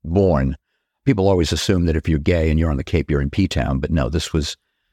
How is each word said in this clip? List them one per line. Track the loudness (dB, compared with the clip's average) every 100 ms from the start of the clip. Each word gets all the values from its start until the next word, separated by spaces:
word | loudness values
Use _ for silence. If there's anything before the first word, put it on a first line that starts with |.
| -2
Bourne. | 2 2 2 0 -4 _ _ _ _
People | -2 2 2
always | 2 2
assume | 0 0 2 2
that | 0
if | 0
you're | 0
gay | 0 0 2
and | 2
you're | 0
on | -2
the | -2
Cape, | -2 0
you're | -2
in | -2
P-Town. | 0 0 0 -2 -2
But | -2
no, | -2 -2
this | -2 -4
was | -4 -4 -8 _ _ _